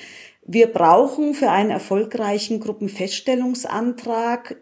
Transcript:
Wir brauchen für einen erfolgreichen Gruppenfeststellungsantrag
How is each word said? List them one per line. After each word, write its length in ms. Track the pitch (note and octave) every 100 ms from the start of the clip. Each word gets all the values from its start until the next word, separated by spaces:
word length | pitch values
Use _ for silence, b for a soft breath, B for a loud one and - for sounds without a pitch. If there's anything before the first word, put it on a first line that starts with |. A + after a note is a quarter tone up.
| B B B B -
Wir 140 | G#3 A3+
brauchen 680 | A3+ E3 F3+ F#3 - D4 C#4+
für 160 | B3
einen 180 | F#3 G#3+
erfolgreichen 920 | G#3 - G3 A3 A#3+ G#3 G#3 G#3 A3
Gruppenfeststellungsantrag 2000 | A3 G#3+ G3+ - F#3+ - - B3+ B3 B3 - G3+ A#3+ A#3+ A#3+ A3+ A#3 A#3+ - -